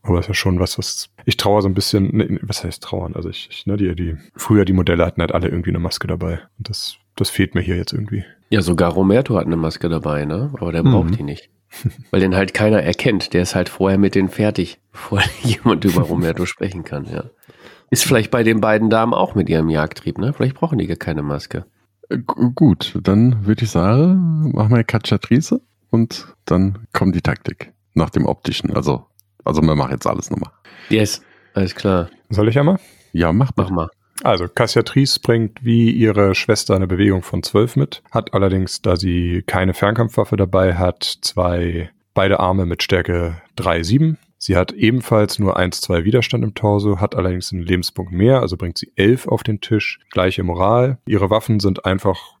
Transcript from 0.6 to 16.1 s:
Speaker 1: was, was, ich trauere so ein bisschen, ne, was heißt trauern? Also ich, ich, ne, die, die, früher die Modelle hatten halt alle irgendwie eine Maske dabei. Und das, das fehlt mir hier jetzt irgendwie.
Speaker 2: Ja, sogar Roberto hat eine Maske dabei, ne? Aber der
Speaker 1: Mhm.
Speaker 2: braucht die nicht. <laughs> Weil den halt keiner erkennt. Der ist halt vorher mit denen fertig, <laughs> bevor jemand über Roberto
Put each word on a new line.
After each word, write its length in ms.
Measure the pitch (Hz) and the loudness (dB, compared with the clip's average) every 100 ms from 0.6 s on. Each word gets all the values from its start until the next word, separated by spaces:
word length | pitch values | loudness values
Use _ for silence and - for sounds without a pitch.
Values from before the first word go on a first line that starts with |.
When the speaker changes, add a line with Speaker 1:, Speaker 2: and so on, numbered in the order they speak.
Speaker 1:
was, 180 | 90 - | -2 -4
was, 320 | - - - _ - | -8 -10 -14 _ -4
ich 100 | - | -2
trauere 240 | 101 104 | 2 2
so 80 | 98 | 2
ein 60 | |
bisschen, 420 | 95 - 107 95 110 | -2 0 0 0 0
ne, 220 | - - | -2 -4
was 220 | 101 101 | -6 -8
heißt 180 | 87 - | -10 -12
trauern? 320 | - 95 87 | -10 -8 -8
Also 140 | 82 85 | -8 -10
ich, 200 | - - | -12 -16
ich, 160 | - - | -10 -6
ne, 100 | 104 | -2
die, 180 | 95 | -2
die, 220 | 85 85 78 - | -2 -6 -6 -12
früher 300 | - - 107 | -14 2 4
die 80 | 95 | 6
Modelle 320 | 95 87 85 | 2 2 2
hatten 160 | 85 - | 2 0
halt 120 | 85 | -2
alle 160 | 85 87 | -2 -2
irgendwie 220 | 87 85 | -2 -4
eine 80 | 90 | -4
Maske 280 | 87 - - | -4 -6 -6
dabei. 340 | 87 87 85 - - | -4 -4 -6 -12 -16
Und 120 | 107 | -12
das, 260 | 101 - - _ - | -10 -12 -14 _ -6
das 120 | 120 | -4
fehlt 260 | - 95 | 0 0
mir 60 | 87 | 0
hier 160 | 87 87 | -2 -4
jetzt 160 | 92 | -4
irgendwie. 320 | - 104 101 - _ _ | -6 -6 -8 -8 _ _
Speaker 2:
Ja, 140 | 107 | 0
sogar 300 | 85 85 85 | 2 2 2
Roberto 440 | 82 95 110 135 101 | 4 4 4 2 0
hat 80 | |
eine 120 | 85 85 | 0 -2
Maske 340 | 80 - 85 | -2 -4 -4
dabei, 340 | 82 73 73 | -2 -2 -4
ne? 260 | 73 82 143 139 | -4 -4 -6 -6
Aber 140 | 87 | -4
der 120 | 82 | 0
Speaker 1:
Mhm. 60 | 131 | 4
Speaker 2:
braucht 260 | 110 82 110 | 4 2 -2
die 40 | |
nicht. 280 | 71 71 _ _ _ | -6 -10 _ _ _
<laughs> 400 | - - - - | -8 -8 -8 -2
Weil 100 | 95 | 0
den 140 | 95 | 2
halt 200 | 92 98 | 2 0
keiner 280 | - 107 107 | 0 2 2
erkennt. 520 | 76 - 131 101 - | 0 -2 0 -2 -2
Der 80 | 92 | -2
ist 120 | 87 | 0
halt 140 | 92 87 | -2 -4
vorher 300 | - 95 95 | 0 2 4
mit 160 | 98 | 2
denen 160 | 98 95 | 2 -2
fertig, 500 | - 107 101 87 - _ | 0 0 0 -6 -10 _
<laughs> 60 | |
bevor 280 | - - 101 - - | -20 -4 -2 -2 -2
jemand 420 | 123 104 120 85 | -4 0 0 2
über 160 | 98 87 | 2 0
Roberto 440 | 78 | 0